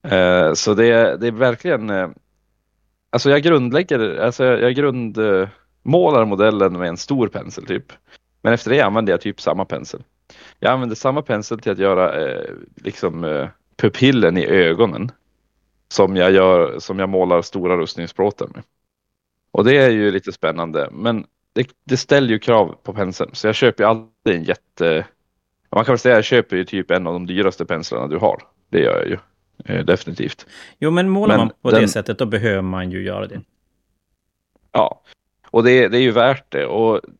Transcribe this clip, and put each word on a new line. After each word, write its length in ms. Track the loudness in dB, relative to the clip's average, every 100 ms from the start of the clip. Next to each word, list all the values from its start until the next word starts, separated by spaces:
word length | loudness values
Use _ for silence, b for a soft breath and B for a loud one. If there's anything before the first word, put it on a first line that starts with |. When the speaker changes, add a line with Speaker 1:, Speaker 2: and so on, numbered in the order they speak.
Speaker 1:
Eh, 500 | 0 2 4 4 2
så 200 | 0 -2
det, 420 | 2 4 4 2 0
det 100 | -6
är 60 |
verkligen... 580 | -2 -2 -2 -4 -4 -4
Eh, 180 | -6 -6 -10 _ _ _ _ _ _ _ _ _
alltså 200 | -2 2
jag 120 | 2
grundlägger... 720 | 4 2 2 -2 -2 -2 -2 -2
Alltså 280 | -4 0
jag, 160 | 0 2
jag 120 | 0
grund-, 440 | 0 -2 -2 -6 -2 0 0
eh, 60 | -2 b _ _
målar 420 | 0 2 4 2
modellen 540 | 2 2 2 4 0 0
med 100 | -6
en 80 | -6
stor 320 | -6 -2 -2
pensel 380 | -4 -14 -16 -10
typ. 260 | -10 -10 -20 b b _ _
Men 100 | -2
efter 180 | -2 0
det 100 | 0
använder 320 | 2 0 0
jag 80 | -2
typ 200 | -4 -6
samma 240 | -4 -4
pensel. 380 | -6 -8 -10 -16 -18 _ _ B B B
Jag 140 | 0
använder 240 | 0 -2 -4
samma 260 | -2 -2
pensel 380 | -4 -6 -4 -6
till 120 | -6
att 60 | -2
göra, 480 | 0 2 0 -2 -6
eh, 240 | -6 -10 -16 -20 _
liksom, 480 | -12 -6 -6 -6
eh, 240 | -6 -6 -6 _ _ -2
pupillen 640 | -2 2 2 4 2 2
i 80 | 0
ögonen 640 | 2 2 2 0 0 -10 _ _ _ _ _ _ _ _
som 280 | 0 2 4
jag 160 | 4
gör, 460 | 6 6 4 2 -2
som 200 | -10 -6
jag 100 | -2
målar 340 | 0 2 0
stora 340 | 0 -6 -2 -2
rustningsplåtar 680 | -2 -8 -12 -4 -4 -4 -12
med. 80 | -12 -20 _ _ _ _ _ _ _ _
Och 140 | 0
det 120 | 4 6
är 140 | 4
ju 200 | 4 0
lite 220 | -2 -6
spännande, 560 | -6 -4 -4 -6 -4 -6
men 340 | -4 -4 -4 -8 _ _
det, 160 | -6 -6 _
det 120 | -6 -6
ställer 320 | 2 2 2
ju 100 | -2
krav 380 | 2 2 2 -4
på 100 | -12
penseln. 380 | -6 -6 -4 -8
Så 120 | -2 -2
jag 60 |
köper 300 | 2 0 2
ju 60 | 0
alltid 440 | 0 -6 _ -2
en 80 | -2
jätte-, 600 | -2 -6 _ -2 0 0 -4 _ _ _ _ _ _
man 140 | -2
kan 80 | 0
väl 60 | 2
säga, 160 | 4
jag 100 | 4
köper 320 | 4 0 0 -4
ju 80 |
typ 260 | -4 -6 -2
en 160 | -2 -2
av 60 |
de 140 | -8 -6
dyraste 380 | -2 -2 -2
penslarna 420 | -6 -6 -6 -6 -4
du 100 | 0
har. 240 | 0 0 -10 _ _
Det 100 | 0
gör 180 | 2 0
jag 100 | -4
ju, 100 | -8 _ _ _ _
eh, 200 | -8 -4
definitivt. 600 | 0 -2 -2 -8 -10 -10 -20 B B B
Speaker 2:
Jo, 120 | -2
men 180 | 0 0
målar 280 | 0 2 2
Speaker 1:
Men 100 | 0
Speaker 2:
man 60 | -2
på 80 | 2
Speaker 1:
den 120 | 4
Speaker 2:
det 60 | 2
sättet, 300 | -2 -6 -4
då 80 | -2
behöver 360 | -2 -2 -2
man 280 | -4 -6 -6
ju 120 | -8
göra 240 | -8 -8 -10
det. 140 | -12 -18 _ _ _ _ _ _ _ _ _ _ _ _
Speaker 1:
Ja, 280 | -2 -2 -4 b _ _ _ _
och 120 | 2
det, 240 | 4 4 4
det 100 | 2
är 40 |
ju 80 | 2
värt 340 | 4 2 0 _
det. 180 | -6 -4
Och 340 | 0 0 0 -6 _